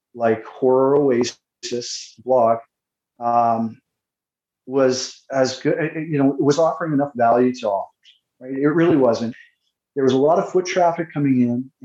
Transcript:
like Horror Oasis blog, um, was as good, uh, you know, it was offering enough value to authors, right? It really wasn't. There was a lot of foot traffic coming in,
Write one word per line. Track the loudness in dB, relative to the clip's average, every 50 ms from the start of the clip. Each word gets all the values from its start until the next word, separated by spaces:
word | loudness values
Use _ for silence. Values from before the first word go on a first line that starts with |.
| _ _ -8
like | -2 0 0 0 0 -4
Horror | -14 -8 -2 2 2 4 4 4 4 2
Oasis | 2 2 2 2 0 0 -2 -4 _ _ _ _ _ -12 -10 -8 -8 -8 -10 -14 -14 -16 -18 -20 -12 -2
blog, | 0 2 4 4 4 2 0 -4 _ _ _ _ _ _ _ _ _ _ -8
um, | -4 -2 0 2 2 2 0 0 -2 -6 -8 -12 _ _ _ _ _ _ _ _ _ _ _ _ _ _ _ _ _
was | -4 0 2 2 2 0 -2 -6 -12 -14 -18 _ -6
as | -2 0 0 0 -2 -4
good, | -4 -4 -2 -2
uh, | -4 -6 -6 -8
you | -8 -4 -2 0
know, | 2 2 2
it | 2
was | 0 0 2 2
offering | 2 0 0 -2 -4 -2 -2
enough | -2 -2 -2 -2
value | 0 2 2 4 4 2 0 0
to | -2 -4 -4
authors, | -4 -4 -6 -8 _ _ _ _ _ _ _ _ _ _
right? | -14 -12 -6
It | -2 -2 0
really | 2 2 2 2 2 4
wasn't. | 4 2 2 0 -4 -8 -8 -12 -18 _ _ _ _ _ _ _ _ _ -6
There | -2 0
was | 2 2
a | 2
lot | 2 2 2 2
of | 0 -2
foot | -2 -2 -2
traffic | -2 0 0 0 0 0 -2 -8 -8 -6
coming | -2 0 0 2 2
in, | 2 0 0 -4 -6 -10 _ _ -8